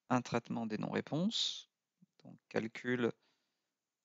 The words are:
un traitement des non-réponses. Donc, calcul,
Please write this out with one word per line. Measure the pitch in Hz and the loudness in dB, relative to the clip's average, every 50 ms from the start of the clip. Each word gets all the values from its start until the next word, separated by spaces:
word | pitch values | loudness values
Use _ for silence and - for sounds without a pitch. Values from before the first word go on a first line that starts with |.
| _ - | _ 2
un | 127 127 | 2 2
traitement | 117 - - 117 - - 120 120 117 | 2 2 0 0 0 0 -4 -4 -2
des | 110 107 104 | -2 -2 -2
non-réponses. | 104 - 101 107 107 - - 151 175 214 226 - - - - - - - _ _ _ _ _ _ - _ _ _ - | -2 -2 0 -2 -2 0 0 0 2 2 2 0 0 -2 -2 -6 -10 -16 _ _ _ _ _ _ -20 _ _ _ -20
Donc, | - - - _ _ | -20 -20 -20 _ _
calcul, | - 113 107 113 - - - 123 123 123 120 113 - - _ _ _ _ _ _ _ _ _ _ _ _ _ _ _ _ _ | -2 -2 -2 -2 -4 -6 -2 0 0 2 2 0 0 -4 _ _ _ _ _ _ _ _ _ _ _ _ _ _ _ _ _